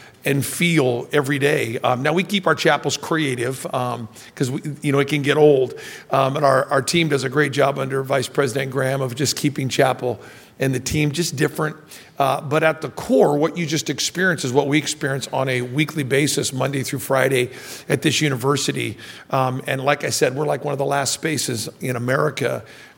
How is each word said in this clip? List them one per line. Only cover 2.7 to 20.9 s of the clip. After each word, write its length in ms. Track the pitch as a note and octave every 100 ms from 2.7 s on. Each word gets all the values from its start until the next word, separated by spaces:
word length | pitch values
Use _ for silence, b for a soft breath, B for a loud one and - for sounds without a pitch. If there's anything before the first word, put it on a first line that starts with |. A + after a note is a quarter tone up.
| D3 C#3+ -
creative, 680 | - D#3+ C#3+ B2 A#2+ C3 -
um, 360 | C3 B2 A#2+ A2 B B
'cause 160 | - B2+
we, 100 | C#3+ D3+ C#3
you 80 | D3
know, 80 | C#3+
it 80 | C#3+
can 160 | D3+
get 140 | C#3 D3
old. 380 | D3+ C3+ B2+ - B B B
Um, 240 | C3+ C3+
and 100 | C#3+
our, 200 | C#3 C3 C3+
our 140 | C3+
team 260 | B2+ E3+ D#3+
does 140 | C#3
a 60 | B2+
great 240 | C#3 C#3+
job 260 | B2+ C3+ C3+
under 240 | C3+ C3+
Vice 240 | C3+ C3+ B2+
President 460 | - C#3 C3+ C3+
Graham 280 | C3 C3 C#3
of 140 | C3
just 220 | A#2+ C3+ -
keeping 320 | D3 C#3 C3
chapel 500 | - C3 B2+ B2 A#2 B B B B
and 160 | C3+
the 60 | C3
team 320 | - D3+ D3
just 240 | D3 E3+ C3
different. 400 | D3 - D3+ - - B B -
Uh, 220 | C#3 C#3
but 240 | D3+ D3+
at 160 | D#3+ D#3
the 80 | C3
core, 500 | - - C4 E3 D3
what 180 | D#3+ F3+
you 100 | D#3
just 220 | D#3 -
experience 560 | C#3+ - F3 F#3 D#3+
is 80 | C3
what 140 | C3 C#3
we 120 | D3+
experience 500 | D3 - C#3 C3+ -
on 160 | C3 C3
a 120 | B2
weekly 420 | B2 C3 D#3 D#3+
basis, 500 | B2+ C#3 C#3+ D3 B2+
Monday 300 | C3 C3+ C#3
through 160 | - C3+
Friday 520 | - C3+ C3 C3 B2 B B B B
at 140 | C#3+
this 180 | D#3 -
university. 800 | D3+ B2+ C3+ C#3+ - C3+ A#2+ G2+ B B B
Um, 320 | C3+ B2+ C3 C3+
and 120 | C3+
like 220 | C3+ D3
I 80 | D3+
said, 240 | - C#3
we're, 120 | C3+ D3
like, 180 | D3
one 80 | D3
of 60 | C#3
the 60 |
last 280 | C#3